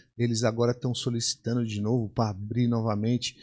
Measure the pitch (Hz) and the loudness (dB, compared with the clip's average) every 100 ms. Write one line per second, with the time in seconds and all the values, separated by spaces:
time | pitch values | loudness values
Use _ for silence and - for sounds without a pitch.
0 | _ - 120 110 117 113 120 123 127 117 | _ -2 0 2 0 2 2 2 -2 -2
1 | 127 117 - - 113 120 117 104 107 123 | -2 -2 -2 -4 -2 0 0 -2 0 0
2 | 107 - 110 95 104 117 120 117 110 104 | -2 -2 -2 -2 -4 0 2 2 0 0
3 | 110 120 - - | 0 0 -2 -10